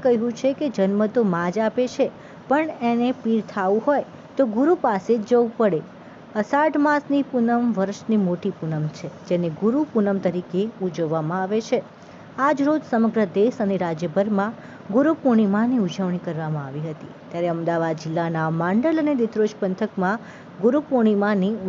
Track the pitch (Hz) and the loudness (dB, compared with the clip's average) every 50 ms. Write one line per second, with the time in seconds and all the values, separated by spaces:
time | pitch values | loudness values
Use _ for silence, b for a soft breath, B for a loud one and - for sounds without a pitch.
0 | - 262 247 220 226 240 226 - - 262 277 - 302 285 220 - 190 190 202 202 | 2 2 2 2 0 -2 -4 -2 -2 -2 -2 0 -4 -4 0 0 0 2 2 2
1 | 214 208 208 247 226 196 175 170 175 180 175 208 220 220 214 247 254 240 - - | 0 0 2 2 2 2 2 0 0 -2 -2 0 -2 -2 0 0 -2 -2 0 -2
2 | 262 - - B B B B B B - 254 294 320 311 - - 233 233 233 233 | -2 -2 -2 B B B B B B 0 0 2 2 0 -4 -4 -2 0 0 2
3 | 240 247 254 - - 226 226 220 196 - - 214 190 185 202 220 220 285 294 262 | 2 0 0 -2 0 0 0 0 0 -2 -4 -2 0 2 2 2 2 2 0 0
4 | - - - - - - - - 277 226 202 220 269 311 359 - - 247 208 190 | 0 -4 -10 -20 -20 -10 0 0 0 0 2 2 4 4 4 4 2 0 0 0
5 | 185 - 226 240 208 - 247 240 240 226 226 - 226 208 170 151 - - - B | 2 0 0 0 2 2 4 4 4 2 2 2 2 2 2 2 -4 -6 -16 B
6 | B B B B B - - 220 208 - - 285 302 320 302 311 285 294 294 294 | B B B B B -10 -4 -4 -2 0 2 2 2 4 4 4 2 4 2 2
7 | 277 - 277 285 269 277 - 247 233 233 233 240 240 240 214 190 190 196 202 - | 0 0 0 0 0 0 0 0 2 2 2 2 2 0 0 0 0 -2 -2 -6
8 | - - 220 214 196 175 175 175 - 202 185 - - 160 160 151 156 151 - - | -2 0 2 2 4 2 0 0 -2 -4 -4 -4 -6 -4 -2 -2 -2 -4 -4 -8
9 | - 151 - - - - 180 175 175 170 156 156 190 220 240 285 311 302 - 226 | -12 -12 -14 -12 -6 -2 0 0 0 -2 -2 0 0 2 2 2 0 0 0 0
10 | 202 202 196 196 180 185 170 180 175 - 170 180 202 226 226 - 185 185 156 160 | 2 2 2 0 0 -2 -2 -2 -6 -4 -2 -2 -2 -2 -4 -4 -6 -4 -2 -2
11 | 170 151 156 160 156 156 170 190 185 185 208 226 226 - 262 226 - - - B | -2 0 0 0 0 -2 -2 -2 -2 -2 -2 -2 -2 0 -2 -2 -2 -4 -16 B
12 | B B B B B B B - 262 285 311 269 277 285 311 302 294 - - 226 | B B B B B B B 0 2 2 2 2 2 2 2 0 0 0 2 2
13 | 226 226 220 226 214 185 160 196 208 247 247 - 220 196 196 180 180 170 165 156 | 2 2 2 2 0 0 2 2 2 2 2 0 -2 0 0 0 0 -2 -4 -4
14 | 175 170 151 196 202 220 208 196 196 214 247 B B B B B B - 196 240 | -4 -4 0 0 0 2 2 0 0 -2 -4 B B B B B B -2 2 2
15 | 277 311 330 311 - 269 233 226 220 196 196 208 226 240 262 247 202 175 156 - | 4 4 2 2 2 4 4 4 4 4 2 2 2 2 2 0 0 0 -2 -4
16 | 190 180 175 175 - 175 160 156 160 156 156 151 139 135 135 147 156 160 151 151 | -4 -2 -2 -4 -4 -6 -6 -4 -4 -4 -4 -6 -6 -8 -8 -8 -8 -8 -10 -12
17 | - - - - - - - 170 175 175 165 165 165 165 170 165 165 165 160 156 | -14 -18 -18 -18 -18 -10 -6 -4 -2 -2 -2 -2 0 0 0 0 0 0 -2 -4
18 | - 160 160 175 170 165 170 160 160 160 165 160 170 180 190 220 254 320 320 320 | -4 -4 -2 -2 -2 -2 -2 -2 -2 0 0 0 0 2 2 2 2 2 2 2
19 | 302 294 294 254 233 220 - 214 214 214 214 - 214 190 185 185 220 202 - - | 0 0 0 0 0 -2 0 0 -2 -2 -2 -2 -4 -4 -2 -2 -4 -6 -2 -2
20 | 185 180 208 226 B B B B B B B - 180 233 254 302 294 - 277 247 | 0 0 0 -2 B B B B B B B 0 2 2 2 2 0 0 0 2
21 | 226 220 208 202 202 208 214 196 180 196 226 208 185 | 4 4 4 2 2 2 2 2 0 0 -2 -2 -4